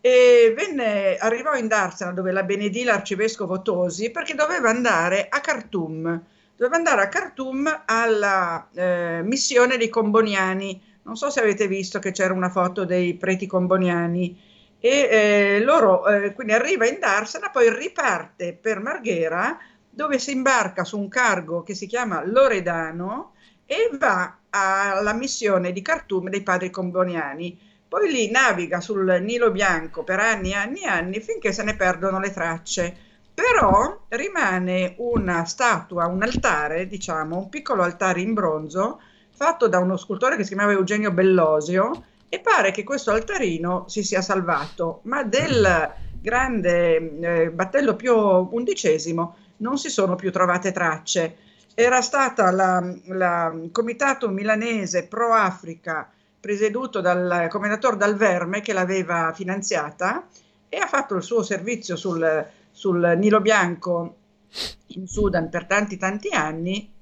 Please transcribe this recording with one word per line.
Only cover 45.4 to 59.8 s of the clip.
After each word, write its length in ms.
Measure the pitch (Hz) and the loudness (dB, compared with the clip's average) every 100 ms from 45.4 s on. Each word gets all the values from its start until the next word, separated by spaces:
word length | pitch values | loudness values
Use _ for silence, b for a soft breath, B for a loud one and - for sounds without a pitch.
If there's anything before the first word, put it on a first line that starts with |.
| 311 247 196 170 151 B B - | 2 4 6 4 0 B B -8
grande, 1000 | 208 247 262 226 175 175 175 160 160 151 | -2 0 0 0 2 4 4 2 0 -6
eh, 300 | 170 170 165 | -2 2 0
battello 440 | 170 185 277 277 | 0 0 2 2
Pio 600 | 196 247 233 208 185 185 | 0 2 4 6 4 2
undicesimo 840 | 233 240 381 180 156 160 165 170 B B _ | -2 -2 0 2 0 0 -4 -4 B B _
non 180 | 220 277 | -4 -4
si 140 | 311 | -2
sono 240 | - 190 | 0 0
più 180 | 180 190 | 0 -2
trovate 400 | 180 180 180 190 | 0 2 2 -2
tracce. 640 | 185 170 160 - 180 165 b b b b | 0 -2 -2 -2 -2 -2 b b b b
Era 260 | - 240 254 | 2 4 4
stata 500 | 247 277 262 247 185 | 2 0 0 4 2
la, 320 | 185 185 180 180 175 180 | 4 4 2 -2 -10 -8
la, 440 | 185 180 170 165 | 0 0 2 -2
il 160 | 160 165 | -4 -4
comitato 600 | 196 233 240 277 269 226 | -4 -4 0 -2 0 -4
milanese 760 | 190 208 214 233 226 180 175 | -2 0 0 0 -4 -2 -4
pro 300 | 175 220 233 | -4 -2 2
Africa, 760 | 226 196 185 165 165 170 160 - b b b | 4 2 -2 -14 -12 -8 -8 -8 b b b
presieduto 580 | 196 202 214 226 262 208 | -6 0 0 0 -4 -2
dal 460 | 180 180 180 175 165 | 0 2 0 0 0
commendator 480 | 196 208 214 247 208 | -2 -2 0 0 2
Dal 200 | 202 208 | 0 2
Verme, 440 | 214 175 175 208 | 2 2 -2 -4
che 100 | 214 | -2
l'aveva 600 | 190 180 190 170 170 160 | -2 0 -2 -2 -2 -2
finanziata, 920 | 165 180 190 190 180 | -4 -6 -6 -2 -4